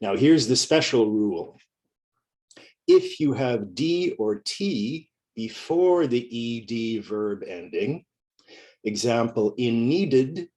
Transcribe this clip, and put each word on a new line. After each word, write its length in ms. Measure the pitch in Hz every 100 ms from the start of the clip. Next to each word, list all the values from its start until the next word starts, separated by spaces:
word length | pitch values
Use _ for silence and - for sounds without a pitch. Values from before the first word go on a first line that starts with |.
Now, 160 | 104 104
here's 320 | 135 160 117
the 80 | 123
special 540 | - 156 147 131 107
rule. 480 | 107 104 87 85 - _ _ _ _ _ _ _ _ _ - - _ -
If 320 | 185 - -
you 140 | 151
have 420 | 131 131 120 101 87
D 400 | 160 175 180 -
or 240 | 107 104 -
T 640 | - 202 143 107 156 160 _ _ -
before 720 | 110 - - 165 180 180 156
the 300 | 123 123 117
E 240 | 117 117
D 380 | 107 117 113 113
verb 440 | 101 107 107 98 92
ending, 600 | 90 87 82 104 160 _ _ _ _ _ - - _
example, 680 | 110 104 120 117 117 117 107 -
in 300 | 123 117 117
needed 640 | 165 190 135 131 165 175